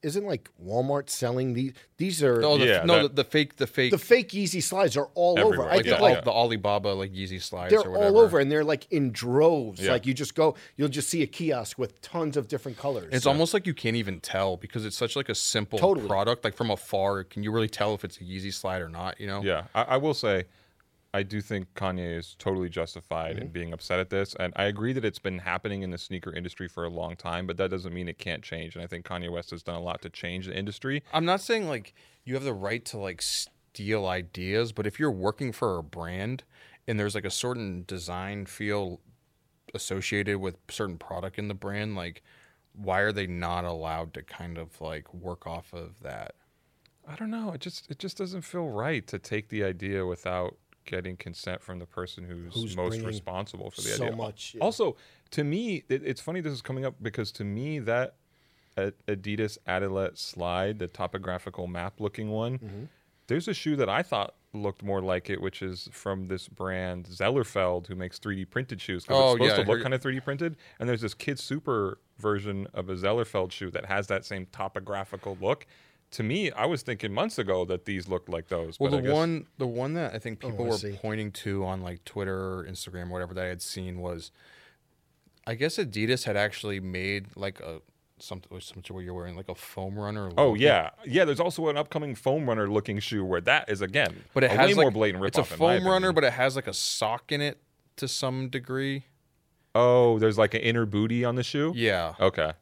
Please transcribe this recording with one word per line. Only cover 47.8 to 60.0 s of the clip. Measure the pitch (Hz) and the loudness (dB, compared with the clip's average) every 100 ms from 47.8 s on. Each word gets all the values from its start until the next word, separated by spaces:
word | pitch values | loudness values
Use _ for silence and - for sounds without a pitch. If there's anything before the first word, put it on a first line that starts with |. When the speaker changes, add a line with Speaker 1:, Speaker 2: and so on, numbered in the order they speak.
| - | -14
Speaker 3:
it | 139 | -12
just | 196 - | -12 -8
doesn't | 185 185 | -8 -8
feel | 160 180 165 | -8 -6 -4
right | 104 127 151 98 | -4 -2 -2 -4
to | 101 | -10
take | - 107 104 | -4 -6 -4
the | 110 | -2
idea | 98 90 98 98 | -2 -2 -4 -2
without | 92 87 92 90 90 - _ _ | -2 -4 -4 -2 -4 -6 _ _
getting | - 92 90 90 | -8 -6 -6 -10
consent | - 85 - 92 | -12 -12 -8 -10
from | - 90 | -10 -12
the | 87 | -10
person | - 90 - | -8 -8 -8
who's | 90 87 85 | -12 -12 -10
Speaker 1:
Who's | 87 113 90 | -8 -6 -2
Speaker 3:
most | 90 | -2
Speaker 1:
bringing | 110 110 | -2 -6
Speaker 3:
responsible | 107 - 92 104 95 101 | -8 -8 -8 -8 -10 -12
for | - | -8
the | 107 | -4
Speaker 1:
so | 107 | -2
Speaker 3:
idea. | 120 113 | -2 -4
Speaker 1:
much, | 107 107 - | -8 -8 -14
yeah. | 120 | -2
Speaker 3:
Also, | 190 226 196 - - _ _ | -2 2 -2 -2 -14 _ _
to | - | -2
me, | 147 170 233 180 - | 0 0 -2 -4 -2
it, | 135 | -2
it's | 147 131 | -2 -6
funny | - 180 | -6 -6
this | 156 | -4
is | 131 | -6
coming | - 131 | -6 -6
up | 131 123 | -6 -6
because | 113 104 107 | -8 -6 -6
to | - | -6
me | 101 101 139 156 | -6 -4 -4 -4
that | 113 117 127 - _ _ _ _ _ - | 0 0 0 -6 _ _ _ _ _ -2
A-, | 98 - - | -2 -4 -6
Adidas | 104 98 104 107 104 - | -4 -2 -2 -2 -4 -2
Adilet | 92 98 95 | 0 0 0